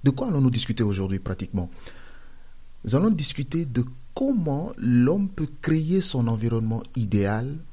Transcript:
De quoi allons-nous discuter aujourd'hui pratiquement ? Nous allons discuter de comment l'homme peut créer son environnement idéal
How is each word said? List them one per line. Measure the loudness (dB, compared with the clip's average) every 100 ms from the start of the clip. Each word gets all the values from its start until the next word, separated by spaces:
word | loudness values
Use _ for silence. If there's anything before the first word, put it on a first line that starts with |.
De | 2
quoi | 2 0
allons-nous | 4 4
discuter | 4 0 0
aujourd'hui | 0 0 0 -2
pratiquement ? | -4 -6 -4 -4 -4 -8 -14 -14 -14 -14 -16 -16 -16 -16 -16 -10
Nous | 0 4
allons | 4
discuter | 4 0 -2 -2 -2
de | -2 -2 -2 -4 -12
comment | -2 0 2 0 -2 -4 -2
l'homme | 4 6 6 4 0
peut | -2 -6 -4
créer | 0 2 4 2
son | 2 0 0
environnement | 2 2 0 0 -2 -4 -4
idéal | 2 2 2 0 -2 -8 -10